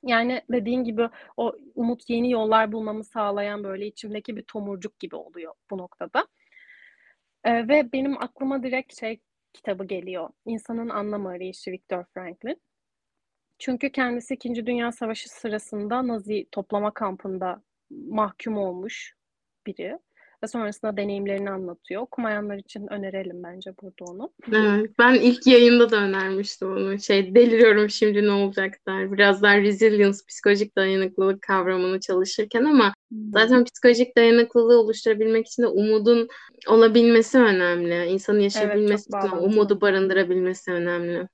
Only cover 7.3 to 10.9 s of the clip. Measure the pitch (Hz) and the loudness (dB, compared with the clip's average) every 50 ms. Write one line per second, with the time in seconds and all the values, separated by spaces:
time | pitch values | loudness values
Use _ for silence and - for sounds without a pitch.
7.3 | _ _ _ 233 233 233 233 220 285 302 285 233 - 262 262 277 277 - - 247 | _ _ _ -4 -2 -2 0 0 0 0 0 0 -4 -4 -4 -4 -6 -6 -8 -14
8.3 | _ _ 269 262 277 269 240 262 247 254 262 _ - - - 220 226 220 _ _ | _ _ -8 -6 -6 -6 -6 -6 -6 -6 -8 _ -18 -12 -12 -12 -12 -12 _ _
9.3 | _ _ _ _ _ _ _ 226 196 185 196 180 202 185 170 185 185 180 165 - | _ _ _ _ _ _ _ -10 -8 -8 -8 -10 -10 -10 -10 -10 -12 -10 -12 -12
10.3 | _ _ _ 220 233 220 - - 233 226 233 233 | _ _ _ -12 -12 -12 -10 -12 -12 -10 -10 -8